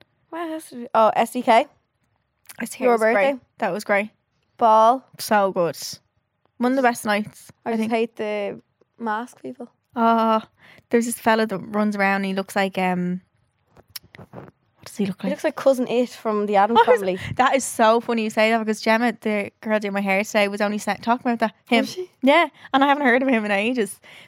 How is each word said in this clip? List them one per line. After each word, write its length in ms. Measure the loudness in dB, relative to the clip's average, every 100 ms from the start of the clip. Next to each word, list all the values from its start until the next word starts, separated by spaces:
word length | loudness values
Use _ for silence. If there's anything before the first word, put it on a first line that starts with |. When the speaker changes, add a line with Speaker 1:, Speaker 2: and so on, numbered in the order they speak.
| _ _ _
Speaker 1:
What 200 | -12 -10
else 200 | -10 -14
did 80 | -16
we, 80 | -4
oh, 180 | 2 2
S 180 | 2 -2
D 100 | -2
K. 240 | 2 2 2 _ _ _ _ _ _ _ _ -14
Speaker 2:
S 100 | -14
D 80 | -4
K 60 |
Speaker 1:
Your 100 | 0
Speaker 2:
was 60 | 2
great. 120 | 2
Speaker 1:
birthday? 240 | 2 0 -2 _ -8
Speaker 2:
That 140 | -6
was 120 | -6
great. 260 | -2 -2 -2 _ _ _ _ 0
Speaker 1:
Ball. 480 | 4 6 6 2 _ -14
Speaker 2:
So 340 | -2 0 0
good. 240 | 0 -2 -2 -12 -16 _ _ _ _ _ -4
One 140 | -2
of 40 | 2
the 60 |
best 220 | 2 0
nights, 480 | -2 -2 -4 -12 -20 _
Speaker 1:
I 60 | -6
Speaker 2:
I 20 |
Speaker 1:
just 60 | -4
Speaker 2:
think. 120 | -2
Speaker 1:
hate 240 | -2 -2 -4
the 440 | -6 -6 -6 -10 _ _ _ -14
mask 420 | -8 -8 -10 -14
people. 260 | -18 -16 -20 _ _ 0
Speaker 2:
Oh, 460 | 2 2 2 0 -2 _ -20 -20 -2
there's 160 | 0 0
this 140 | -2
fella 260 | 0 2 2
that 120 | -4
runs 360 | -6 -2 -2
around. 300 | 0 0 2
He 80 | 0
looks 240 | -4 -4 -2
like, 220 | -2 0
um, 420 | -2 0 -2 -4 _ _ _ _ _ _ _ -20 _ -20
what 680 | -20 -20 -20 _ _ _
does 120 | -18 -6
he 100 | -4
look 160 | -4
Speaker 1:
He 60 | -6
Speaker 2:
like? 40 |
Speaker 1:
looks 120 | -4
like 120 | -4 0
Cousin 300 | 0 2 0
It 220 | 0 -2
from 360 | -4 -4 -2 0
the 100 | 2
Addams 200 | 4 4
Speaker 2:
What 100 | 4
is 120 | 4
Speaker 1:
Family. 180 | 0 -6 -6 -2
Speaker 2:
That 180 | 0
is 100 | 0
so 360 | -4 0 2 2
funny 220 | 0 -4
you 60 | -2
say 200 | 0 2
that, 80 | 2
because 220 | -2 -4
Gemma, 340 | 0 0 0 -2
the 300 | -4 -4 -6 _
girl 180 | -4 -2
doing 160 | -2
my 60 | -4
hair 220 | 0 0
today, 240 | 0 0 0
was 120 | 0
only 180 | -4 -4
sa-, 160 | -4 -6
talking 300 | -2 -2 -2
about 80 | -2
that. 140 | -2 -4 -2
Him. 140 | 0
Speaker 1:
Was 100 | 0
she? 180 | -6 -12 _
Speaker 2:
Yeah, 260 | 4 4 2 _ -4
and 120 | 0
I 20 | 2
haven't 160 | 2
heard 180 | 2 2
of 60 | 2
him 160 | 0
in 60 | 0
ages, 480 | -2 -2 -2 -4 -6 -20 -20